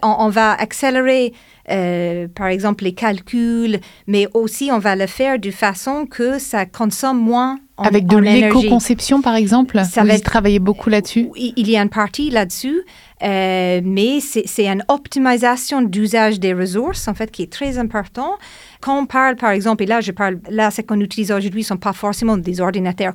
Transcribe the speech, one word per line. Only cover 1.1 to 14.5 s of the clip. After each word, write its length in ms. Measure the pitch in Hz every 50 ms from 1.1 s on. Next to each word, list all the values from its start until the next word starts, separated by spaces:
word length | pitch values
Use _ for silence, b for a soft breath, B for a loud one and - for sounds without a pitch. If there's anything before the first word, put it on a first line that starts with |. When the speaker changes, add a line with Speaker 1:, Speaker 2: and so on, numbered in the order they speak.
| 262 262 247 233 240 b b b b b b -
Speaker 1:
euh, 580 | 196 190 180 175 175 175 175 175 170 175 175 175
par 160 | 175 - 196 185
exemple, 360 | 185 196 196 208 208 - 196
les 80 | 180
calculs, 880 | 180 - 233 214 202 180 - - - 240 233 233 233 233 233 226 208 190 B B B B B
mais 220 | 202 208 202 202 202 -
aussi 360 | 226 226 214 - - 277 277
on 80 | 254 214
va 180 | 190 208 190
le 100 | 190 190
faire 320 | 185 - - 262 269 262 233
de 120 | 190 202
façon 560 | 190 - 226 202 190 - - 269 277 294 302
que 320 | - - - 240 254 269 269
ça 280 | 269 - - 208 190
consomme 520 | 190 - - 226 208 196 - 269 262 262 240
moins 400 | 226 226 240 240 254 262 269 269 - _ -
en, 60 | - 202
Speaker 2:
Avec 220 | 208 196 202 180
de 80 | 175 214
Speaker 1:
en 60 | 208
énergie. 200 | 202 208 214 254
Speaker 2:
l'éco-conception, 800 | 220 214 214 254 214 214 240 233 - - 240 - - - 269 277
par 140 | 269 240 226
exemple ? 480 | 220 214 190 220 254 262 - - 208 190
Speaker 1:
Ça 180 | 180 - 233
Speaker 2:
Vous 40 | 208
Speaker 1:
va 60 | 208
Speaker 2:
y 40 | 214
Speaker 1:
être 80 | 202 208
Speaker 2:
travaillez 360 | - - 226 202 202 202 202
beaucoup 300 | 185 202 208 - - 226
là-dessus ? 360 | 208 208 202 - - 233 240 233
Speaker 1:
Oui, 200 | - - 247 233 233
il 120 | 254 208 214
y 80 | 226
a 60 | 214
une 60 | 202 202
partie 400 | - 220 208 - - - 294 302
là-dessus, 520 | 240 220 196 175 - - - 262 311 359 370 b b b b b b b -
euh, 560 | 202 196 190 190 185 185 185 180 180 180 180
mais 380 | 180 190 190 196 208 247 285 285
c'est, 240 | 277 - - 226 -
c'est 220 | -